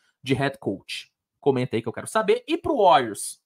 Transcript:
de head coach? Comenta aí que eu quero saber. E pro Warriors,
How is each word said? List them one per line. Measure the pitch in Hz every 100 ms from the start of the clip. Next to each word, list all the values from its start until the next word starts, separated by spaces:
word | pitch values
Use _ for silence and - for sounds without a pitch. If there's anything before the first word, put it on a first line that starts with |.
| _ _
de | 120
head | 127 139 -
coach? | - 95 - - - _ _ _
Comenta | - 127 123 110
aí |
que | 117
eu |
quero | 107 120
saber. | 220 202 233 -
E | 339
pro | - 285
Warriors, | 196 156 120 98 - -